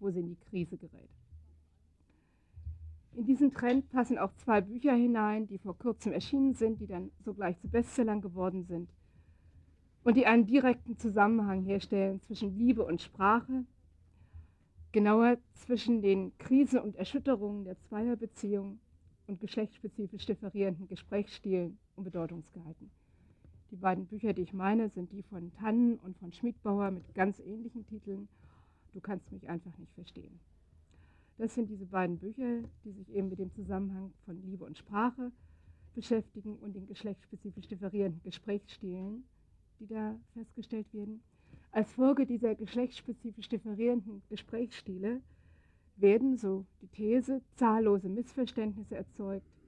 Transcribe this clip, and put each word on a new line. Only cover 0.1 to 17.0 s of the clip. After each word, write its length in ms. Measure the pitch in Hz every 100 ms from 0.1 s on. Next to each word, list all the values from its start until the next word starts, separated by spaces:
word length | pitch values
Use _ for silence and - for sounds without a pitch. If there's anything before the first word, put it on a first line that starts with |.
sie 100 | 180
in 80 | 170
die 220 | 170 -
Krise 260 | 185 165 185
gerät. 320 | 165 - - - _ - - - _ _ _ _ _ _ _ _ _ - - - - - _
In 100 | -
diesen 280 | 226 262 285
Trend 360 | - 240 262 269
passen 300 | 254 240 254
auch 160 | 196
zwei 260 | - - 214
Bücher 320 | 196 240 285
hinein, 540 | 240 240 233 208 214 214
die 100 | 196
vor 220 | 196 175
kurzem 340 | 247 233 214
erschienen 400 | 180 - 277 269
sind, 260 | 254 226 220
die 80 | 202
dann 240 | 180 190 -
sogleich 340 | - 196 185 180
zu 100 | -
Bestsellern 520 | 233 233 - 220 208
geworden 460 | 196 180 185 185 180
sind 240 | 170 175 - _ - - _ - - - _ _ _
und 140 | 240 233
die 80 | 247
einen 180 | 240
direkten 540 | 208 269 254 240 - 220
Zusammenhang 640 | 226 202 208 226 202 190
herstellen 580 | 190 196 - 202 196 196
zwischen 340 | - 208 202 190
Liebe 260 | 240 226
und 160 | 156 170
Sprache, 640 | - - 302 330 233 262 247 _ _ _ _ _ - - - _ _ - -
genauer 460 | 214 208 214 240 240 -
zwischen 480 | - - 240 - 226
den 340 | 202 190 185 -
Krisen 420 | - 262 277 254
und 180 | 214
Erschütterungen 680 | 196